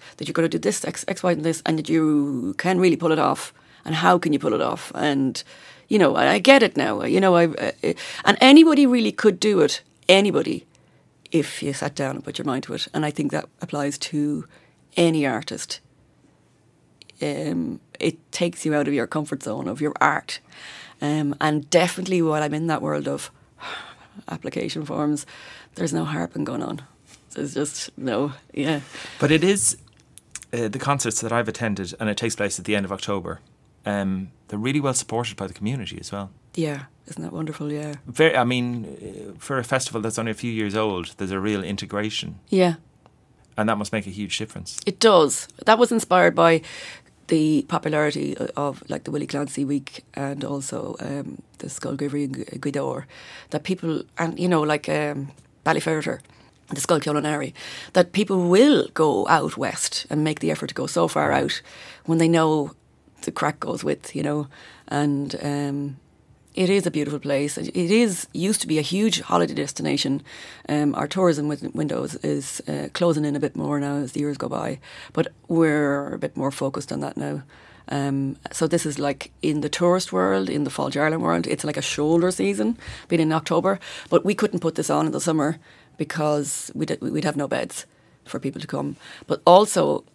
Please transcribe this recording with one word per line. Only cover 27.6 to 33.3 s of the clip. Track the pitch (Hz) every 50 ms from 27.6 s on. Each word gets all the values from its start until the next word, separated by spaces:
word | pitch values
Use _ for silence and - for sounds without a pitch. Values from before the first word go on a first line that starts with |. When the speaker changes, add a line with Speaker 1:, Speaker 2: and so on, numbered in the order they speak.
| 147 151 - - - - - -
Speaker 1:
no, | 131 131 110 107 139 147 135 - _ _ -
yeah. | - 143 147 160 143 135 - - - - - - -
Speaker 2:
But | - 139
it | 156 156 160
is, | 190 202 196 - - - - - - _ _ _ _ _ - _ _ _ - - - -
uh, | 120 117 107
the | 101 135
concerts | - 139 143 135 - 120 107 -
that | - 113 117
I've | 120 117 110
attended, | 107 - 120 110 101 92 95 87 92 -
and | 113 107
it | 104
takes | - 120 117 110
place | - 104 101 - -
at | 87
the | 104 104
end | 101 98
of | 90 98
October, | 95 - - 101 98 85 85